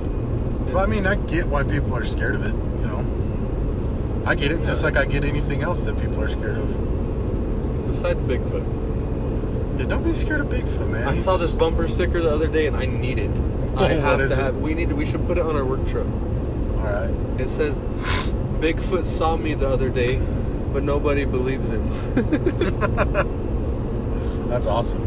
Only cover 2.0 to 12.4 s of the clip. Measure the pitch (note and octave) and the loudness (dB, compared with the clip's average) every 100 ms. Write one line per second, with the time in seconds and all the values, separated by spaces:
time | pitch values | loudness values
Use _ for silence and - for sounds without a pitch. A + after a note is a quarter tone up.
2 | - - - - - - - - - - | -2 0 0 0 0 -2 -2 -2 -2 -2
3 | - - - - - - - - - - | -2 -2 -2 -2 -2 -2 -2 -2 -2 -2
4 | - - D3 D3+ C#3+ D#3+ - D3+ D3+ D3 | -2 -2 0 2 2 0 0 0 2 2
5 | C3+ C#3+ C#3+ D3 C#3 C3+ - F3 - - | 2 2 0 0 0 0 0 0 0 0
6 | - - - - G#2+ G#2+ A2 - - - | 0 0 -2 -2 -2 -2 -2 -2 0 0
7 | - - - - - - - - - - | -2 -2 -2 -2 -2 -2 -2 -2 -2 -2
8 | F3 E3+ - C3 - - - - - - | 0 0 0 0 0 -2 -2 -2 -2 -2
9 | - - - - - - - - C3 - | -2 -2 -2 -2 -2 -2 -2 -2 0 0
10 | E4+ - - E4 - - - - - - | 0 0 0 0 0 -2 -2 -2 0 0
11 | - - - F#3 E3 - D#3+ E3 E3 - | 0 0 2 2 2 2 2 2 2 2
12 | F3 F3 E3 D3 | 2 2 2 2